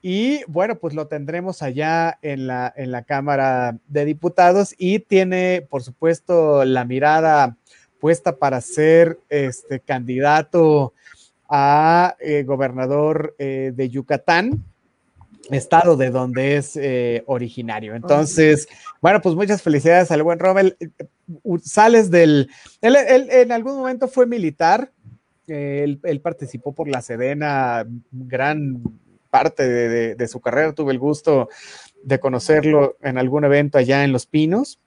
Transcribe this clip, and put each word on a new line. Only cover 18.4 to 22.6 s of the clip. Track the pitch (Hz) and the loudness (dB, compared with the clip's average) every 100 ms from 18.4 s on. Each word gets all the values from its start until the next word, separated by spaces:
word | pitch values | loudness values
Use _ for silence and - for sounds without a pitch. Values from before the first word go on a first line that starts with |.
| 156 151 - - - - | 4 4 -2 -18 -20 -2
bueno, | 160 208 | 2 2
pues | 190 | 0
muchas | 165 202 208 | -2 -2 -2
felicidades | 170 147 160 175 180 | 0 2 4 4 4
al | 156 | 0
buen | 160 170 | 0 0
Rommel. | 180 190 190 - | 0 2 2 0
Eh, | 160 _ - _ - 165 | -18 _ -20 _ -20 -14
u-, | 220 170 | -6 -6
sales | - - 220 233 196 | -2 2 6 6 6
del, | 175 165 147 135 - | 6 6 4 0 -8